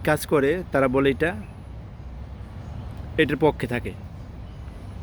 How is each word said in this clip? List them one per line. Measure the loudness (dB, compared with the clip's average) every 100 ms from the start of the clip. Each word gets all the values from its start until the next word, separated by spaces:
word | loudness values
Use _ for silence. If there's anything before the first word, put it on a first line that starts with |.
কাজ | 4 2 4
করে, | 4 6 2 2
তারা | 4 6
বলে | 6 4
এটা, | 4 2 0 -8 -12 -12 -12 -12 -12 -12 -12 -12 -12 -12 -10 -10 -8 -8 -10 -6 2
এটার | 2 6
পক্ষে | 4 4 0
থাকে। | -2 -2 -8 -12 -12 -12 -12 -12 -12 -12 -12 -12 -10